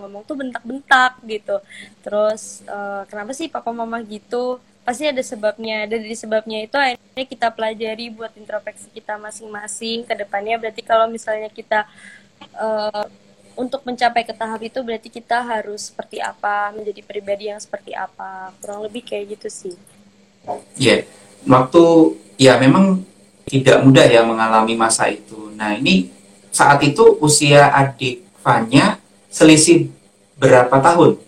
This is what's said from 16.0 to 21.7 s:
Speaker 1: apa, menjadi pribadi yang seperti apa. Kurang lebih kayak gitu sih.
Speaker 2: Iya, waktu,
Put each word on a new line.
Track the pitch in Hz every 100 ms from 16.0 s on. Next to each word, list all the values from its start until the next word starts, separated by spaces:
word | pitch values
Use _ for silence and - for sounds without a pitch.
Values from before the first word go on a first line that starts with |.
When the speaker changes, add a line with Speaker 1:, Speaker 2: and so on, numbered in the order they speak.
| 208 -
Speaker 1:
apa, | - - 208 208 208
menjadi | 214 214 202
pribadi | - 208 202 202 208
yang | 208
seperti | - - -
apa. | - 190 - 190 190 190 190
Kurang | - 208 214
lebih | 220
kayak | 233 208 202 208
gitu | 214
sih. | - 196 180 _ _ _ _ _ _ - - - -
Speaker 2:
Iya, | 123 107 - - _ _
waktu, | - 127 131